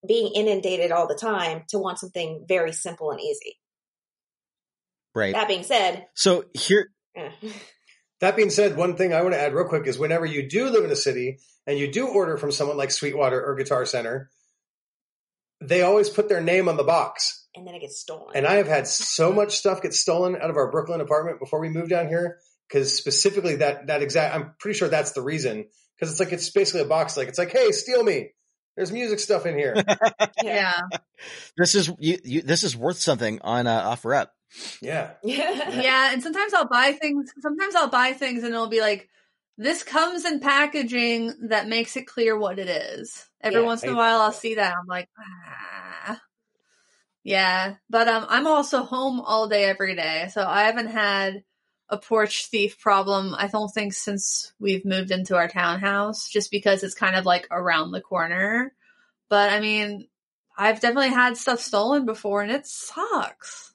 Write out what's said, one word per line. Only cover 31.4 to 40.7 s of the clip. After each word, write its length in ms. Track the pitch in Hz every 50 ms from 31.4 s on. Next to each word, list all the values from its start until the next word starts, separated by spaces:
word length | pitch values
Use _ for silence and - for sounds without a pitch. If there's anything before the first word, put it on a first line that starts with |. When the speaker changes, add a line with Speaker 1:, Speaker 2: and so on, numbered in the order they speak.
| - - _ -
Speaker 2:
This 180 | 175 170 -
is, 160 | 202 180 151 175 -
you, 180 | 147 156 180 180 _
you, 180 | 127 123 160
this 220 | 143 131 165 165 -
is 120 | 139 123
worth 220 | 117 117 151 180 -
something 420 | - - 147 113 120 110 107 -
on, 260 | - 92 117 120 120 120
uh, 160 | 113 113 87 101 117
OfferUp. 320 | 117 - 113 131 143 - - _ _ _ _ _ - - - - -
Speaker 3:
Yeah. 300 | - - 156 156 113 - - _
Speaker 1:
<laughs> 60 | -
Yeah. 580 | 214 262 285 302 320 381 269 302 294 - 247
Speaker 4:
Yeah, 320 | 262 262 262 262 269 269 262
and 100 | 262 247
sometimes 300 | 330 320 381 403 427 403
I'll 140 | 370 302 233
buy 260 | 254 240 254 277 285
things, 380 | 285 320 302 285 285 277 277 - -
sometimes 340 | 277 302 294 320 392 392 370
I'll 140 | 349 311 262
buy 240 | - 247 254 262 262
things 300 | 262 285 262 247 240 226
and 100 | 240 226
it'll 140 | 233 226 220
be 120 | 220 226
like, 260 | 220 214 208 196 - _ _ _ _ _ _ _ _ _ _ -
"This 260 | 208 262 339 339 -
comes 420 | - 254 302 320 349 359 349 311
in 140 | 339 311 285
packaging 1080 | - 294 269 277 294 294